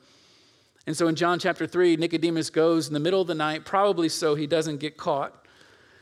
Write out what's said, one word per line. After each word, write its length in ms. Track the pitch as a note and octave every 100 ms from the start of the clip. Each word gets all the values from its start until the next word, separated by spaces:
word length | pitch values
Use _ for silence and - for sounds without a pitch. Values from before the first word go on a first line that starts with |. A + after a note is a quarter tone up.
| _ _ _ _ _ _ _ _ -
And 80 |
so 140 | D#3 E3+
in 80 | D#3+
John 220 | E3+ F3
chapter 280 | F#3+ E3 D#3+
three, 300 | F3 F3+ E3
Nicodemus 540 | E3 E3 E3+ E3 D3
goes 380 | - D#3+ E3 C#3+
in 60 |
the 60 | D3
middle 220 | D#3 F#3+
of 40 | F3
the 80 |
night, 300 | D#3+ D3+ D#3
probably 440 | D#3 G3 G3+ F3 E3
so 260 | - D#3+
he 120 | D3 D3
doesn't 340 | E3 D#3+ D3
get 180 | D3+ -
caught. 480 | F3 C#3+ C#3+ - _ - - _ _ _